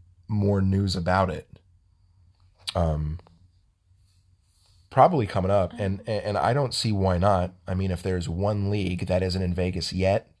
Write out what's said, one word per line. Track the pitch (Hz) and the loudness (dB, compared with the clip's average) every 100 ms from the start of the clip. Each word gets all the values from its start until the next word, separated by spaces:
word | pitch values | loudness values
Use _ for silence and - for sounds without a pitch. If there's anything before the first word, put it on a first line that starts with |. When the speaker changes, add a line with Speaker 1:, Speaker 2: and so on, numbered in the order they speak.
| - _ - | -20 _ -6
Speaker 1:
more | 107 98 101 | -2 0 2
news | 95 98 101 90 | 2 2 0 -2
about | 85 92 92 | 0 2 2
it. | 78 - - _ _ _ _ _ _ _ _ _ _ - 92 | -2 -12 -20 _ _ _ _ _ _ _ _ _ _ -6 -2
Um, | 82 78 76 85 - - _ _ _ _ _ _ _ _ _ _ _ _ _ _ _ | 0 0 -4 -6 -12 -20 _ _ _ _ _ _ _ _ _ _ _ _ _ _ _
probably | 131 156 165 104 | 4 6 4 0
coming | 104 92 | 0 2
up, | 101 87 - | 2 2 -2
and, | 98 98 - | -4 -4 -4
Speaker 2:
Mm-hmm. | 104 104 | -4 -2
Speaker 1:
and | 98 | 0
I | 82 | 0
don't | 131 131 | 0 -2
see | - 117 | -2 -2
why | 101 95 90 | 0 2 2
not. | 98 95 90 - - | 4 2 0 -6 -6
I | |
mean, | 92 95 | -4 -2
if | 87 | -2
there's | 98 92 87 | -4 -4 -4
one | 85 101 104 98 | -2 -2 -2 -2
league | 104 90 90 92 | -2 -2 -4 -2
that | 92 | 0
isn't | 92 92 | 0 -2
in | 90 | -2
Vegas | 87 90 90 - | -2 -2 -4 -6
yet | 92 92 104 - _ | 0 2 0 -2 _